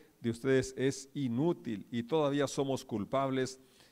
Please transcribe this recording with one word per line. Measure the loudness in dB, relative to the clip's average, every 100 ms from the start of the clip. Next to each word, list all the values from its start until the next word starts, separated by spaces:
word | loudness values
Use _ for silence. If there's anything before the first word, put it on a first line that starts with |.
| -20 _
de | -4
ustedes | 0 4 4 2 0
es | 0 0 -6
inútil | -4 -2 2 2 0 -4 -8 -4
y | -4
todavía | 0 0 2 2 0
somos | 0 0 -2 -2
culpables | -4 0 0 2 0 -2 -4 -20 -20 -20